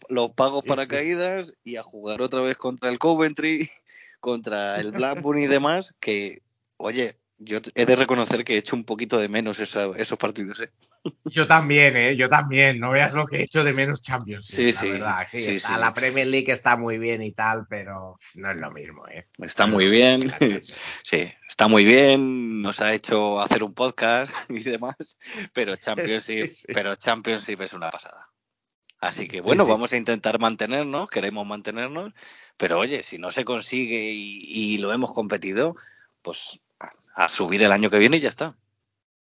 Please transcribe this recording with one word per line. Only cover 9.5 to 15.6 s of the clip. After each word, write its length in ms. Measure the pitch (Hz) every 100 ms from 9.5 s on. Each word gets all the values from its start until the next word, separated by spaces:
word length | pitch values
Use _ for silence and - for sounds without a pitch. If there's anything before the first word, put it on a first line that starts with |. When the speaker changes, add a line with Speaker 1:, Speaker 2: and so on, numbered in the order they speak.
| 104
Speaker 1:
esa, 260 | 104 107 101 95
esos 220 | 110 107
partidos, 420 | 110 110 98 104
¿eh? 100 | 113 _ _ _ - -
Speaker 2:
Yo 240 | 156 160 147
también, 480 | 160 147 147 143 123
¿eh? 180 | 123
Yo 140 | 139 127
también. 500 | 147 143 135 139 123
No 140 | 120
veas 220 | 135 143
lo 120 | 143 143
que 120 | 143
he 40 |
hecho 220 | - 156
de 80 | 147
menos 280 | 131 139 143
Champions, 460 | - 127 104 104 98
Speaker 1:
Sí, 200 | - 120
Speaker 2:
la 60 |
Speaker 1:
sí, 180 | 110 98
Speaker 2:
verdad. 360 | 98 107 95 92
Sí, 160 | 120
Speaker 1:
sí, 80 | 107
Speaker 2:
está, 120 | 98